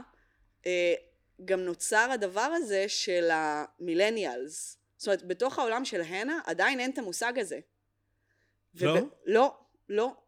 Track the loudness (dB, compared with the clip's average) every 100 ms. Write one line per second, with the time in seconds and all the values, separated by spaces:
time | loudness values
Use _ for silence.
0 | -6 _ _ _ _ _ -2 2 4 2
1 | -4 _ _ -10 -2 0 0 -4 2 4
2 | 4 2 -2 0 0 0 0 0 0 -2
3 | 0 2 2 2 0 -2 -6 -8 -2 2
4 | 2 2 -4 -6 -10 -10 -14 -16 _ _
5 | -2 0 -2 -2 -2 0 -2 -2 -2 -4
6 | -4 -4 -4 -4 -4 0 2 2 -2 -4
7 | -6 -4 -4 -4 -6 -8 -14 _ _ _
8 | _ _ _ _ _ _ _ -2 2 2
9 | 0 -4 2 4 4 0 _ _ -4 -2
10 | -2 -4